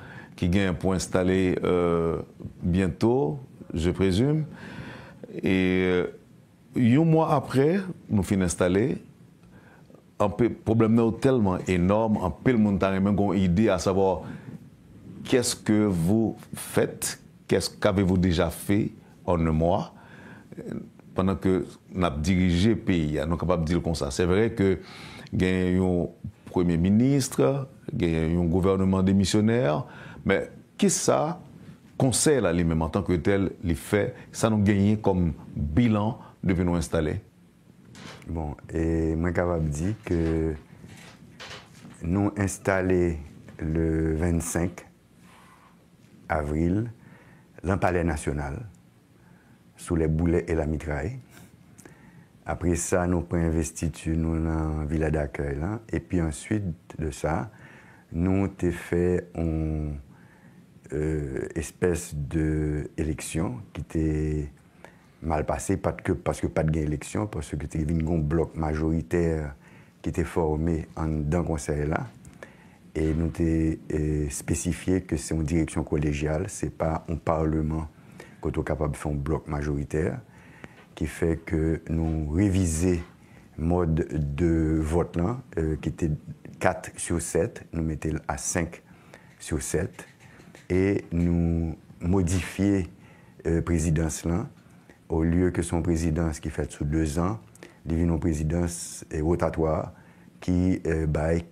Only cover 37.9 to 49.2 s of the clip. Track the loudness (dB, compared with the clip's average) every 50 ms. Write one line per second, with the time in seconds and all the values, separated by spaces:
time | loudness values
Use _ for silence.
37.9 | -20 -20 -18 -18 -18 -16 -12 -8 -8 -6 -6 -6 -8 -10 -10 -8 -4 -2 0 0
38.9 | 2 2 2 2 0 0 0 0 2 2 2 2 2 0 0 -2 -2 -2 -2 -4
39.9 | -4 -4 -4 -2 0 0 2 2 0 0 0 -2 -2 -6 -10 -16 -20 -20 -20 -20
40.9 | -20 -20 -20 -20 -20 -20 -20 -20 -20 -18 -18 -16 -16 -18 -18 -20 -20 -20 -20 -20
41.9 | -16 -8 -4 -2 0 2 0 0 0 0 -2 -2 -2 -2 0 0 2 2 2 4
42.9 | 4 4 4 2 0 -2 -6 -12 -18 -20 -20 -20 -12 -8 -6 -2 0 0 0 0
43.9 | 0 0 0 0 0 0 0 0 0 0 -2 -2 -2 -2 -2 -2 -4 -8 -16 -20
44.9 | -20 _ _ _ _ -20 -20 -20 -20 -20 -20 -20 -20 -20 -20 -20 -20 -20 _ _
45.9 | -20 -20 -20 -20 -20 -18 -8 -4 -4 -2 -2 -2 0 0 2 2 2 0 -2 -4
46.9 | -8 -14 -20 -20 -20 -20 -20 -20 -20 -20 -20 -20 -18 -6 -2 -2 0 0 0 0
47.9 | 2 2 0 0 -2 -2 -4 -4 -4 -4 -6 -6 -8 -10 -12 -14 -16 -20 _ _
48.9 | _ _ _ _ _ -20